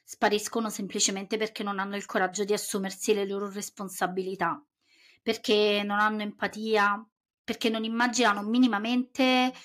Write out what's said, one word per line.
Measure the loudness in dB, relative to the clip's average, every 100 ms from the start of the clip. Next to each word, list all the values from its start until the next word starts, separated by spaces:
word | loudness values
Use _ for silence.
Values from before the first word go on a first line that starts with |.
spariscono | -14 0 2 2 -2 -4 -4
semplicemente | -6 -6 0 0 -2 -4 -2
perché | -4 -4
non | -6 -4
hanno | -4 -6
il | -2
coraggio | 0 0 0
di | 0
assumersi | 0 -2 -4 -4 -4 0
le | 2 0
loro | -4 -6
responsabilità, | -8 -10 -10 -10 -4 -4 -2 -4 -2 -2 -2 _ _ _ _ _ _
perché | -4 -2 2 4 4 2 0
non | 2
hanno | 2 0
empatia, | -6 -4 -6 -4 0 4 4 0 -6 _ _ _
perché | -8 -2 -2
non | -2 -2
immaginano | 0 0 4 2 2
minimamente | 2 4 4 4 0 0 -2 0 4 4 2 -2